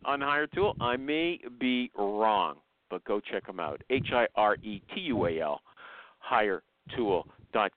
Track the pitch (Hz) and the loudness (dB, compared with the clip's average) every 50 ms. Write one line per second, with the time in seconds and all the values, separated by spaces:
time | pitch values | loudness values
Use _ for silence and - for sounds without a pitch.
0 | - - 139 139 139 143 143 147 151 147 - 170 196 208 - - 120 120 120 127 | -4 -2 -2 0 0 0 2 0 0 0 0 0 0 0 0 0 0 0 0 0
1 | 135 143 151 160 165 170 175 - - 123 123 120 127 127 127 123 123 120 - 101 | 0 -2 0 0 0 0 -2 -4 -8 -14 -8 -2 0 2 2 2 0 -2 -2 -2
2 | 101 101 104 104 110 110 107 98 90 78 71 73 _ _ _ _ _ _ 92 92 | -2 0 2 4 4 4 6 4 2 0 -2 -8 _ _ _ _ _ _ -10 -10
3 | - - 101 104 - - - 98 - - 95 90 82 76 71 - - - 131 135 | -4 -2 -4 -4 -2 -4 -6 -6 -6 -8 -8 -6 -6 -6 -6 -8 -4 -2 -2 -2
4 | - - 127 123 117 - - - 107 104 101 - 92 107 104 95 - - - 202 | 0 2 2 2 2 2 2 2 4 4 2 0 -2 -8 -10 -10 -12 -10 -10 -8
5 | 185 160 123 101 87 85 82 80 80 76 71 67 - - - - - - - - | -4 -2 0 0 0 0 0 -2 -2 -2 -4 -6 -8 -18 -20 -20 -20 -18 -18 -20
6 | - - _ _ - - 131 113 107 104 95 82 - _ _ _ _ - - 131 | -20 -20 _ _ -4 0 2 2 2 2 0 -2 -6 _ _ _ _ -10 -4 -2
7 | 117 104 92 85 80 - - - - _ - - 104 92 - | 0 2 2 0 0 -4 -14 -20 -20 _ 0 0 0 0 -2